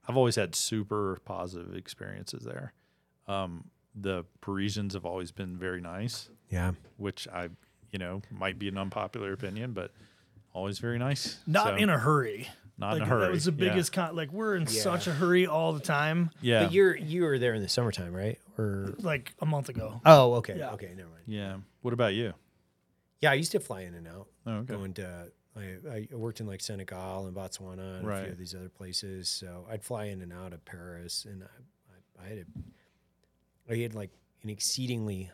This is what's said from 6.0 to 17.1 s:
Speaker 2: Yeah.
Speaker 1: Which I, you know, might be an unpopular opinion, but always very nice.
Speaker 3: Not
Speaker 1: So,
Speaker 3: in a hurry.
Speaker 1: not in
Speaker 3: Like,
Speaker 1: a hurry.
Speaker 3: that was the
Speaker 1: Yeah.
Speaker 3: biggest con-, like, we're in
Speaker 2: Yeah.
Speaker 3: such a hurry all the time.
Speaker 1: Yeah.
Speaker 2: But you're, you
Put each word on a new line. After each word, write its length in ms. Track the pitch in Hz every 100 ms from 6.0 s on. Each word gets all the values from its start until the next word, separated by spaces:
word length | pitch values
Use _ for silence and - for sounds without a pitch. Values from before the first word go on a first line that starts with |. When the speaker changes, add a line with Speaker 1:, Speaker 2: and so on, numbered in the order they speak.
| 117 - - - _
Speaker 2:
Yeah. 240 | 90 90 90 - -
Speaker 1:
Which 300 | 98 - -
I, 220 | 90 87 - _ _ -
you 80 | 98
know, 240 | 90 95 -
might 260 | 95 95 95
be 100 | 101
an 100 | 98
unpopular 540 | 95 107 95 120 101
opinion, 400 | 95 98 104 127
but 200 | 104 92 - - _ _ - _
always 260 | 90 98 98
very 200 | 117 120
nice. 400 | 127 139 - - -
Speaker 3:
Not 200 | 180 208
Speaker 1:
So, 80 | 196
Speaker 3:
in 140 | 208
a 80 | 147
hurry. 500 | 123 151 117 104 113 - - -
Speaker 1:
not 160 | 101
in 60 | 160
Speaker 3:
Like, 80 | -
Speaker 1:
a 20 |
hurry. 100 | 117 98
Speaker 3:
that 40 |
was 120 | 170
the 60 | 160
Speaker 1:
Yeah. 60 | 147 185
Speaker 3:
biggest 200 | 185 165
con-, 220 | 185 165 170
like, 160 | 147
we're 220 | 190 220 190
in 60 |
Speaker 2:
Yeah. 60 | 147
Speaker 3:
such 380 | 110 202 175 180
a 40 |
hurry 320 | 147 175 180 180
all 260 | 156 165
the 60 | 151
time. 500 | - 143 151 165 165 -
Speaker 1:
Yeah. 220 | 120 117
Speaker 2:
But 80 | 104
you're, 240 | 180 190 147
you 280 | 151